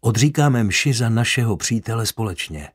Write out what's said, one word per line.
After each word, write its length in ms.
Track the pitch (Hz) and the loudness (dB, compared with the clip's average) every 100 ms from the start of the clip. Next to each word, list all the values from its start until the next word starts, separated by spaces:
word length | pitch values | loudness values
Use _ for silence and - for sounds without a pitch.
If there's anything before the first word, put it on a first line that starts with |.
Odříkáme 640 | 120 113 147 151 147 123 | 0 2 2 4 2 4
mši 280 | 107 92 147 | 2 0 0
za 160 | 120 120 | 0 2
našeho 480 | 113 120 - 117 95 | 2 2 0 0 -2
přítele 500 | - 113 - 113 110 | -2 -2 -2 -4 -4
společně. 640 | - 110 87 - 78 73 | -4 -6 -4 -10 -10 -14